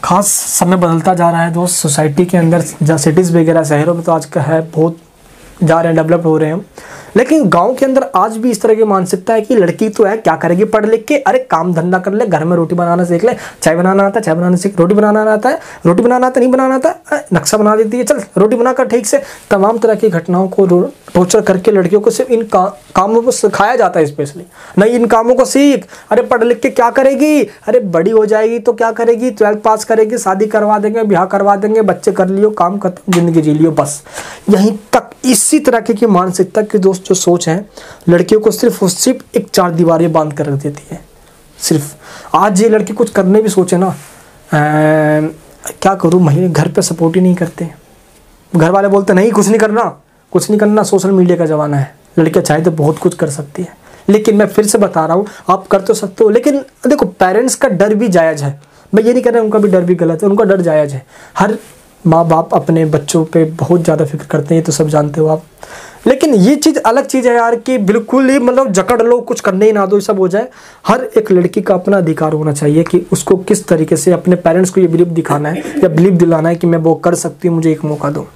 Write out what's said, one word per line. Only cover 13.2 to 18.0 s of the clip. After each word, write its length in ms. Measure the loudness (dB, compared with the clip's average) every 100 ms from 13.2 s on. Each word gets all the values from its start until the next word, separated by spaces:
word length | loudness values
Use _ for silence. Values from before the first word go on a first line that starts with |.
ले, 80 | 0 -2 -12 -2
चाय 140 | 0 2
बनाना 280 | 2 2
आता 160 | 0 0
है, 40 |
चाय 120 | -2 -2
बनाना 200 | 0 0
सीख, 240 | -2 0
रोटी 160 | 2 2
बनाना 380 | 2 2 0
आता 160 | 0 -2
है, 100 | -4 -8 -4 0
रोटी 180 | 0
बनाना 240 | 0 0 0
आता 120 | 2
है, 60 | 2
नहीं 80 |
बनाना 220 | 2 0 0
आता 140 | -2
है, 120 | -4 -6
अ, 140 | -8 -2
नक्शा 240 | -2 0 0
बना 180 | 2 2
देती 220 | 0
है, 60 | -2